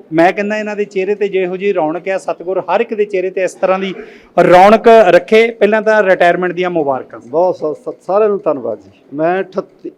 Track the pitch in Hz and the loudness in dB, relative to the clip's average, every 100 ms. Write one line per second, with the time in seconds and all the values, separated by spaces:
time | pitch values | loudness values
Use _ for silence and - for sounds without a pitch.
0 | - 160 175 190 202 214 214 208 208 190 | -6 0 0 0 -4 -6 -6 -8 -6 -4
1 | 190 202 202 185 180 185 202 180 156 175 | -4 -4 -4 -2 -4 -4 -4 -2 -4 -6
2 | 185 190 - 165 175 185 170 196 233 214 | -6 -6 -6 -8 -6 -6 -2 -2 -2 -4
3 | 208 185 185 190 180 - 185 190 190 170 | -4 -4 -4 -4 -6 -4 -2 -2 -4 -10
4 | - - _ - 175 180 196 220 226 226 | -16 -20 _ 0 4 6 6 6 6 6
5 | 180 175 175 220 233 226 202 220 214 214 | 6 4 4 2 2 0 0 0 0 2
6 | 190 180 175 175 180 170 180 175 143 131 | 2 2 2 2 -2 -4 -4 -2 -4 -4
7 | - 117 113 147 180 175 156 135 160 - | -8 -18 -6 -2 -2 -2 -8 -8 -12 -14
8 | - 196 214 196 165 139 117 104 98 _ | -4 0 0 -2 -4 -4 -6 -10 -14 _
9 | _ 143 160 185 185 190 185 _ - | _ -6 -4 -4 -6 -10 -12 _ -20